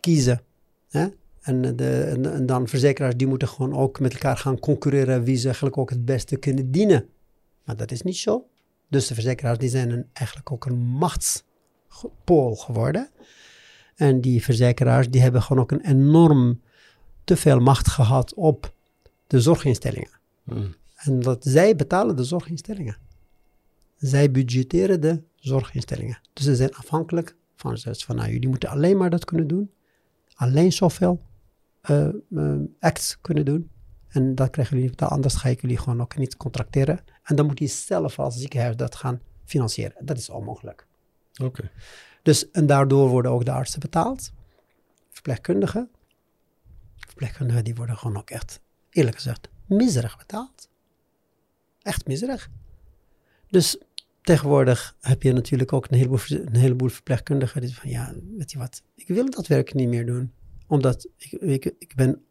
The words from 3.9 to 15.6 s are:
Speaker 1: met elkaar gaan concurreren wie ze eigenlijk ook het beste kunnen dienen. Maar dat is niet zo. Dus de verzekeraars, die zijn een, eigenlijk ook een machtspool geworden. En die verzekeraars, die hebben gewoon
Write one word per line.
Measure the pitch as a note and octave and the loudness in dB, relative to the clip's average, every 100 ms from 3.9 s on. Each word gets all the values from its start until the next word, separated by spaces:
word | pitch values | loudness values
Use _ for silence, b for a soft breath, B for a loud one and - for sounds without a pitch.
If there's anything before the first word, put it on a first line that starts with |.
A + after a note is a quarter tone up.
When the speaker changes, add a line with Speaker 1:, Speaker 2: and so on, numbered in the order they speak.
| - | 0
Speaker 1:
met | C3+ | -4
elkaar | - C#3 A#2+ | -2 -2 -2
gaan | C3+ B2+ | -2 -2
concurreren | - C3+ D3 C#3 C3 B2+ | -2 0 0 2 2 0
wie | A#2+ B2+ | 0 0
ze | B2+ | 0
eigenlijk | A#2 C#3 D3 | -2 -2 -2
ook | B2+ | -4
het | B2 | -4
beste | A#2+ B2+ - C#3+ | -2 -2 -4 -4
kunnen | C#3+ C3+ C3 | -2 -2 0
dienen. | D#3+ G#3 C3+ - _ _ _ _ _ | 2 4 4 2 _ _ _ _ _
Maar | - A2 | -10 -8
dat | A2+ | -8
is | B2 | -6
niet | F3+ F3+ | -6 -4
zo. | G#3+ A#3+ - _ _ _ - | -2 -2 -4 _ _ _ -4
Dus | C#3 - | -2 0
de | |
verzekeraars, | A2+ A#2 B2 A#2+ A#2 | -2 -2 -2 -2 -2
die | C3 | 0
zijn | C3 A#2+ | -2 -2
een, | A#2+ B2 | -4 -8
eigenlijk | - B2 - - | -8 -10 -10 -10
ook | B2 C3 | -8 -4
een | B2 | -2
machtspool | A#2+ C3 E3+ - - - - _ _ _ _ - - - - D#3+ B2 G#2 | -2 -2 -2 -2 -4 -6 -10 _ _ _ _ -18 -18 -6 2 4 4 -2
geworden. | - A2+ B2+ F3+ C#4 _ B B B B B B B B | -6 -2 -2 -2 -6 _ B B B B B B B B
En | C#3+ C3 | 2 4
die | B2+ A#2 | 2 2
verzekeraars, | - A#2 B2 A#2 B2 B2 A#2+ | 2 2 2 6 6 6 4
die | B2+ | 6
hebben | B2+ B2 | 6 6
gewoon | - C3 | 4 2